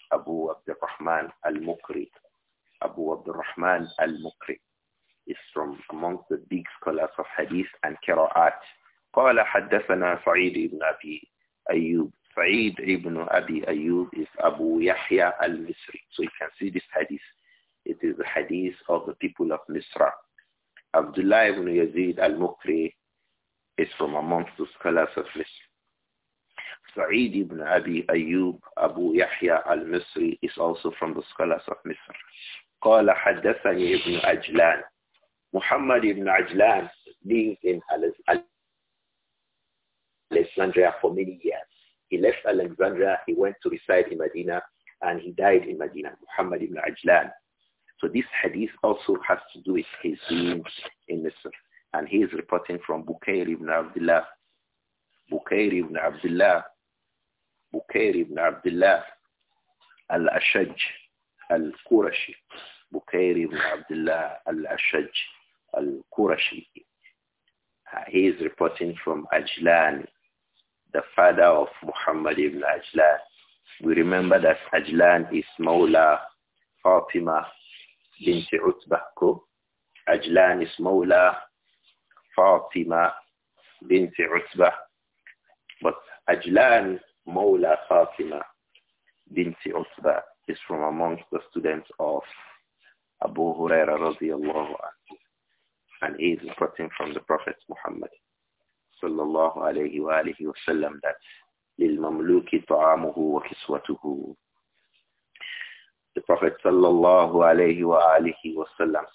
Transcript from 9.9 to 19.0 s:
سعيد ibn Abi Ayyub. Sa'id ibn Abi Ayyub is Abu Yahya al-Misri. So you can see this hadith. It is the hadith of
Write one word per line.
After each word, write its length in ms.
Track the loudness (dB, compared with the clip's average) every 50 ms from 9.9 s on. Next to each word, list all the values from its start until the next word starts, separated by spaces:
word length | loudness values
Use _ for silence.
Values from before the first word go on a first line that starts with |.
| -2 0 0 0 -2 -2 0
سعيد 320 | 2 2 2 2 0 0 0
ibn 220 | -2 -2 -2 -2
Abi 400 | -2 -4 -4 -4 -8 -14 -14 -16 -16 _ _ _ _ _ _ _ -6 -2
Ayyub. 400 | -2 0 0 0 0 -2 -2 -4 _ _ _ _ -4
Sa'id 460 | 0 2 2 2 2 0 0 -2 -4
ibn 380 | -2 -2 -2 -2 -2 -6 -6 -6 -4 0
Abi 300 | 0 0 0 0 -6 -6 -4 -4
Ayyub 400 | -4 -2 -2 -2 0 -2 -2 -4 -6
is 140 | -10 -10 -10 -6 0 0
Abu 360 | 0 0 0 -4 -2 -2 0
Yahya 540 | 0 0 0 -2 -2 0 2 2 2 2 0 -2
al-Misri. 600 | -4 -4 -4 -6 -8 -12 -12 -14 -14 -20 -20 -20 -20 _ -10
So 100 | -8 -8
you 60 | -8 -8 -12
can 100 | -12 -12 -10 -8
see 100 | -8 -6
this 120 | -6 -6 -8 _ -4
hadith. 240 | -4 -4 -4 -6 -14 -14 -18 _ _ _ _ _ _ _ _ _ _ -10
It 120 | -10 -8 -4
is 140 | -4 -4 -4 -4
the 80 | -8
hadith 500 | -6 -4 -6 -4 -4 -4 -4 -4 -6 -8 -10 _ -2
of 160 | -2 -2